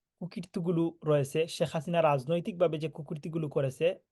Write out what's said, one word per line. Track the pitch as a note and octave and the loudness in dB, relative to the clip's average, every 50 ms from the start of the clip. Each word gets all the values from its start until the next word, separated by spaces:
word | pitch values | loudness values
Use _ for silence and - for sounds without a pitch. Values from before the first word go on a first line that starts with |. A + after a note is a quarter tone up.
| _ _ _ _ | _ _ _ _
কুকীর্তিগুলো | F3+ E3+ - F#3+ E3+ - - F#3+ E3 F3+ F3+ E3 E3 E3 - - - | -12 -10 -8 -10 -12 -8 -6 -4 -2 0 2 2 2 0 -2 -4 0
রয়েছে, | D3+ D3 C#3+ C#3 C#3 - D#3 E3 | 2 2 2 2 2 0 0 -2
শেখ | E3 - - E3+ C#3 | -2 0 -2 -2 -2
হাসিনা | - D#3+ C#3 F3 E3+ E3+ | -2 -4 -4 0 2 4
রাজনৈতিকভাবে | D#3+ D3+ D3 C#3+ - D3+ E3+ F3 E3 A3+ F3+ F3 F3+ D#3+ D#3+ | 4 4 4 2 2 0 -2 -2 -2 -4 0 0 2 2 2
যে | D3+ D#3 D3+ | -2 -4 -6
কুকীর্তিগুলো | - - D3 - E3+ C#3+ - E3+ D#3 E3 D#3 C#3+ | -6 -10 -8 -8 -8 -8 -8 -6 -4 -4 -4 -2
করেছে, | - D3+ C#3 C3+ - - D#3+ F3 F#3+ - _ _ | 0 0 0 0 -2 0 0 0 0 -2 _ _